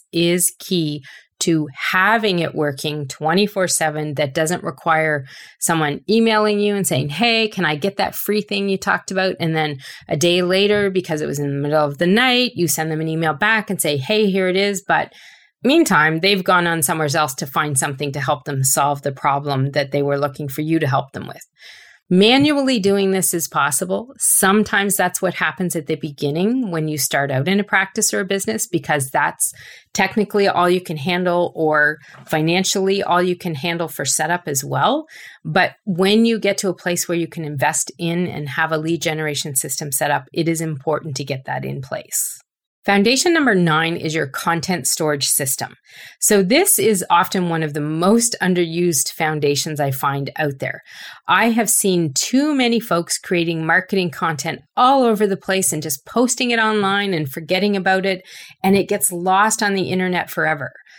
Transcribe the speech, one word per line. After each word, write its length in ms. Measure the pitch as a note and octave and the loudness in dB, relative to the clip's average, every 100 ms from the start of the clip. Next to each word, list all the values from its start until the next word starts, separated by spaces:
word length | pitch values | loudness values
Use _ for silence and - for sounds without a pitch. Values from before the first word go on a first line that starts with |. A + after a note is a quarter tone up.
| _ | _
is 400 | E3 E3+ F3 - - | 0 2 2 0 -4
key 440 | - F3+ D3+ D3 C3+ - _ - | -4 -2 -2 -4 -12 -20 _ -6
to 280 | - D#3+ D3 - - | 0 0 0 -6 -2
having 480 | F#3 G3 A3+ G#3+ F3 | 2 2 2 2 0
it 160 | D#3+ - | -2 -2
working 500 | D3 C3+ D#3 D3+ C#3 | -2 -2 -6 -6 -8
twenty-four 600 | - D#3 F3 G3+ G3 F3 | -4 0 2 0 0 -2
seven 460 | - D#3 D3+ D3+ | 0 -2 -2 -4
that 200 | C#3+ D3 | -2 -2
doesn't 300 | E3 D#3+ F3 | 0 -2 -2
require 640 | E3 C3+ E3+ D#3+ D#3 D3 C3+ - - - | -6 -6 0 2 2 -2 -6 -18 -20 -8
someone 400 | - D#3+ D3 C#3+ - | -2 0 0 -2 0
emailing 500 | A3+ A3+ G#3+ G#3+ G#3 | 2 4 4 2 2
you 140 | G#3 | 0
and 140 | G3+ - | 0 0
saying, 220 | D3 D3 | -2 -2
"Hey, 400 | D#3 A#3 A3+ A3 | 0 2 2 0
can 160 | F#3+ D#3+ | 0 -2
I 100 | D3 | 0
get 220 | G3 - | -2 -2
that 180 | - - | -4 -2
free 260 | - G#3 | -2 -2
thing 280 | G3+ G3+ G3 | -2 -4 -2
you 80 | F#3+ | -2
talked 340 | G3 F3+ - | 0 -2 -2
about?" 240 | F#3+ F#3+ F#3 | -2 0 0
And 120 | E3 | -2
then 260 | D#3+ D3+ C3+ - - - | 0 -2 -4 -12 -16 -6
a 80 | D#3 | 0
day 260 | F3 F3+ | 2 4
later, 480 | F3+ F#3+ G3+ G#3 G3+ | 2 2 4 2 2
because 300 | F#3 F3+ D#3 | 0 -2 -2
it 60 | D3 | -2
was 120 | C#3+ | -2
in 100 | C#3+ | -2
the 120 | C#3 | -2
middle 220 | C#3+ D3+ | 0 2
of 140 | D3 C#3 | 0 0
the 100 | F3 | 2
night, 440 | G#3+ B3+ B3 B3 - | 4 4 2 0 0
you 120 | E3+ | -2
send 220 | - D#3+ | 0 -2
them 100 | D#3 | -2
an 80 | D#3+ | -2
email 240 | D#3+ D#3 | -2 -2
back 360 | D3 G#3 A3 G#3+ | 0 0 0 -2
and 120 | F3 | -4
say, 160 | D#3+ D3 | -2 -2
"Hey, 320 | C3 G#3+ G#3 | 0 2 2
here 180 | F#3+ F#3 | 2 2
it 80 | F#3 | 2
is." 280 | G3+ G3 - | 0 -2 0
But 240 | D#3 - - - - _ _ A#3+ | 0 -2 -10 -20 -20 _ _ 2
meantime, 540 | E4 D#4+ E3 D#3 D#3+ | 4 4 4 4 2
they've 240 | F#3+ G3+ | 2 0
gone 240 | F3+ F3+ E3+ | 2 2 2
on 140 | E3 | 0
somewhere 280 | D#3 D#3+ D3+ | -2 -2 0
else 200 | D#3+ D3 - | 0 -2 -4
to 120 | C#3 | -6
find 300 | E3 D3+ C#3 | -2 -2 -2
something 340 | D3+ C3+ D3 | -2 -4 -6
to 80 | C#3 | -4
help 240 | C3+ C#3+ - | -2 -4 -2
them 180 | C3+ | -2
solve 380 | C3+ - C#3+ C#3 | 0 2 0 0
the 100 | C#3+ C3+ D3 | -4 -2 0
problem 460 | C#3 D3 C3+ C#3 | 0 -2 -2 0
that 200 | D3 C#3 | 0 -2
they 120 | D3 | 0
were 160 | C#3+ C#3+ | 0 0
looking 280 | C#3+ C3+ C#3+ | -2 -4 -8
for 140 | C#3+ | -6
you 180 | D#3 D#3+ | 0 0
to 80 | C#3 | 2
help 240 | C3+ C3 | 0 -2
them 160 | - - | -10 -12
with. 160 | - - _ - - - - - | -14 -18 _ -20 -20 -20 -14 0
Manually 720 | F3+ G#3+ C4+ D4 C#4+ C4+ B3 | 4 6 6 4 2 2 2
doing 320 | F#3+ G3 G3 | 2 2 2
this 220 | F#3+ F3+ | 0 0
is 140 | E3+ - | -2 -4
possible. 680 | D3+ C#3+ - F3+ G3 B3 - | -2 0 0 -2 -4 -6 -4
Sometimes 800 | - - G3 G#3+ G#3 G#3 G3+ G3 | 0 2 4 4 2 0 0 0
that's 240 | F3+ - | 0 0
what 140 | F#3 - | -4 -2
happens 380 | E3 - F3+ | -4 -2 -4
at 140 | E3 D#3 | -4 -4
the 80 | D#3 | -4
beginning 720 | D#3 C#3 C#3+ D#3 G3+ C4 A3 | -6 -4 -2 0 0 0 -2
when 200 | E3 D#3 | -2 -2
you 80 | D3+ | -2
start 340 | - D3 C#3+ | -2 0 0
out 160 | C3 D3 | 0 2
in 140 | G3 | 0
a 20 | |
practice 500 | G3+ G3 F#3+ A3+ G#3+ | 2 0 0 -2 -2
or 60 | G#3 | -2
a 60 | F#3+ | -2
business, 420 | G3 A3 A3 - | -4 -2 -4 -2
because 420 | E3 C3+ D3+ C3+ | -4 0 -2 0
that's 440 | D#3 D3 - - - - - _ | 0 -2 -2 -6 -6 -20 -20 _
technically 540 | - G3 A3 G3 G#3 G3 | -2 -2 0 0 2 2
all 220 | - F3 | 2 2
you 120 | F#3 | 2
can 160 | F3+ D#3 | -2 -6
handle 560 | D3+ F3+ F3+ F3 F3 - | -2 0 0 0 0 0
or 420 | D#3 D3+ D3 D#3 - - - | 0 4 2 0 -12 -18 -4
financially 720 | D#3+ D#3+ F3+ F#3 G3+ F#3+ G3 | 0 2 2 0 0 0 0
all 220 | - F3 | 2 2
you 140 | F3+ F3 | 2 0
can 180 | F3+ D3 | -4 -4
handle 320 | E3+ E3+ D#3+ | -4 -4 -6
for 160 | - | -6
setup 400 | C3 - D#3 F3 - | -4 -2 0 -2 -2
as 180 | C#3 C#3 | -6 -2
well. 400 | C3+ E3+ D4 D4+ - - - D#3+ | 0 2 0 -4 -16 -20 -14 -2
But 300 | F3+ F3 - - | 0 0 -2 -6
when 400 | E3+ F#3+ G#3+ A#3 | 0 4 4 4
you 140 | A3+ | 2
get 180 | - D4 | 0 -2
to 100 | G3 | -2
a 60 | F3 | -4
place 320 | F3+ F3 - | -4 -4 -2
where 100 | E3+ | -2
you 100 | E3 | -4
can 180 | E3+ D3+ | -6 -8
invest 440 | D3 D3+ D#3+ - - | -2 -2 -2 -6 -4
in 300 | E3+ E3+ F3+ | -2 -2 -2
and 220 | - D3 | -4 -8
have 240 | C3+ D#3+ | -4 -2
a 40 | D#3+ | -2
lead 240 | D#3+ E3 | -2 -2
generation 540 | E3 D#3 D#3 C#3+ D3+ C3+ | -2 -2 -4 -4 -4 -6
system 360 | C#3 - D3 | -6 -6 -6
set 200 | - D3 | -2 0
up, 140 | C#3 C3+ | -2 -2
it 160 | - D#3+ | -2 0
is 100 | D#3+ | 0
important 560 | D#3+ C#3+ D#3+ D3 D#3+ B2+ | -2 -6 -4 -4 -4 -8
to 80 | |
get 220 | C3+ C3 C3+ | -6 -8 -6
that 180 | C3+ | -6
in 180 | C3+ C#3 | -6 -8
place. 560 | C3 - - - - - _ _ _ _ - | -8 -10 -6 -6 -6 -8 _ _ _ _ 0
Foundation 480 | G3+ G3+ C4 F4+ | 2 4 2 2
number 220 | E4 C4 F#3+ | 4 4 4
nine 400 | E3+ D#3 E3 E3+ | 4 2 0 -2
is 180 | D#3+ | -4
your 140 | D#3+ C#3 | -2 -4
content 580 | - F3+ E3 E3 F3+ - | -4 -2 -2 -2 -4 -2
storage 400 | - D#3 D3 - | -2 0 0 -2
system. 460 | - C3+ - - - _ - - - | -2 -2 -4 -8 -12 _ -20 -20 -4
So 240 | - G#3 | 2 4
this 340 | F#3 C#4 G4+ - | 4 4 4 2
is 280 | A3 F#3+ - | 2 2 2
often 380 | E3+ F#3 G3 F3 | 2 2 0 0
one 160 | E3 | 0
of 100 | D#3 | -2
the 60 | D3+ | -2
most 560 | D3 D#3+ F#3 A#3 A#3 - | -4 0 4 4 2 0
underused 640 | F#3 F3+ E3 E3+ F3 D#3+ - | 0 2 0 0 0 0 -2
foundations 640 | - D#3 D3+ C#3+ C#3+ E3 D3+ | -2 -2 0 0 0 -2 -2
I 120 | C#3 | -2
find 380 | C3 C#3 C#3 C#3 - | 0 -2 -2 -4 -4
out 240 | D3+ C#3 | -4 -4
there. 220 | - - - - - - - | -8 -10 -16 -20 -18 -10 0
I 260 | F3+ A#3 | 2 4
have 180 | A3+ G3 | 2 0
seen 420 | - G3 F3+ D#3+ | 0 2 2 0
too 400 | C3+ - C4 D4+ | -2 0 2 2
many 280 | C#4 A#3+ A#3 | 2 2 0
folks 360 | - E3+ E3+ - | 0 -2 -2 -6
creating 480 | - F3 E3 E3 D#3+ | -2 0 0 -2 2
marketing 460 | F3 F3+ G3 F3 | 0 2 0 -2
content 480 | - E3 D3 E3 C#3+ _ - | -2 -4 -4 -6 -8 _ 2
all 280 | B3+ C#4 | 4 6
over 220 | A#3+ G#3 G#3 | 4 2 0
the 120 | F#3+ | -2
place 340 | - F#3+ F#3+ | -2 0 0
and 100 | D#3 | -2
just 240 | D3+ - - | -4 -8 -4
posting 460 | A#3 B3 - B3 | 0 0 0 0
it 80 | A#3 | 2
online 540 | A3 G#3+ G3 G3+ G3+ | 2 2 0 0 0
and 180 | E3 C#3+ | -2 -4
forgetting 460 | E3 D#3 F#3 G#3 G3 | -6 -2 0 2 0
about 280 | F#3 F#3+ F#3+ | 2 2 0
it, 160 | F#3 - - - - | -4 -8 -20 -20 -4
and 140 | F#3+ G3 | 2 4
it 140 | - | 2
gets 240 | G3+ - | 0 -2
lost 500 | F3 F#3 F#3+ G#3+ - | -2 2 4 4 2
on 120 | G#3 G3 | 0 0
the 140 | F3 | 0
internet 400 | F#3 F#3 F3+ - | 0 0 -2 -4
forever. 440 | - D#3 D3+ C3 - - | -2 -2 -2 -6 -14 -20